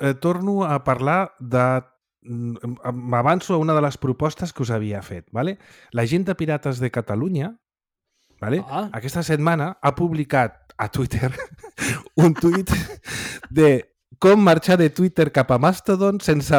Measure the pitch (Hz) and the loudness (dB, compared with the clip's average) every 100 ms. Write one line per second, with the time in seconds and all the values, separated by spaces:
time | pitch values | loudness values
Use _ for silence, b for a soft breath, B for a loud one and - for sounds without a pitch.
0 | 139 135 170 175 190 196 175 139 135 123 | -4 -2 -2 -2 -2 -2 -2 -2 0 0
1 | 139 180 190 - 123 123 127 127 - _ | 0 0 -2 -8 -2 0 2 0 -4 _
2 | _ _ 120 120 120 113 120 123 127 123 | _ _ -12 -8 -8 -8 -10 -10 -8 -8
3 | 120 120 131 180 - 170 160 151 143 - | -4 0 0 0 0 -2 0 0 0 -2
4 | 131 123 151 - 170 - 120 113 107 101 | -4 -2 -4 -4 -8 -6 -4 -4 -4 -8
5 | - 90 - 110 160 190 b b b 120 | -10 -14 -8 -6 -4 -6 b b b -4
6 | 117 170 190 180 160 147 143 123 123 120 | 0 0 -2 -4 -2 -2 -4 -4 -4 -4
7 | 113 107 180 165 170 233 _ _ _ _ | -4 -2 -2 -2 -4 -10 _ _ _ _
8 | _ _ _ - 104 160 131 151 208 113 | _ _ _ -12 -6 -4 -4 -8 -8 -8
9 | 131 170 165 151 160 165 156 - 143 139 | -8 -6 -2 0 0 0 -2 -4 -2 0
10 | 175 156 143 135 117 - _ - 107 - | -2 -2 -2 0 0 -4 _ -8 -6 -4
11 | 120 - 127 - 523 - 415 - - 117 | -4 -2 -4 -6 -14 -16 -18 -8 -6 -6
12 | - - 165 147 170 190 185 190 - - | -4 4 4 4 2 0 -2 -4 -6 -12
13 | B B B B B 147 151 131 - _ | B B B B B 4 6 6 0 _
14 | _ - 185 208 190 165 - 180 156 - | _ 2 6 8 8 6 4 4 4 2
15 | 185 170 151 139 127 123 156 185 - 190 | 0 2 2 2 2 2 2 0 0 0
16 | 196 202 - 147 139 | 0 0 0 0 2